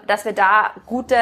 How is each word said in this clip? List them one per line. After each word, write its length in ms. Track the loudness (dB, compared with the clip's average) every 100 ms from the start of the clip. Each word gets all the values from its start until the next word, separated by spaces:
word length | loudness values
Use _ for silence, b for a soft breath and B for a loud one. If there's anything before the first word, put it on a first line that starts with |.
| -4
dass 200 | -4 -4
wir 80 |
da 380 | 0 2 2 0 -6
gute 320 | -10 -8 0 2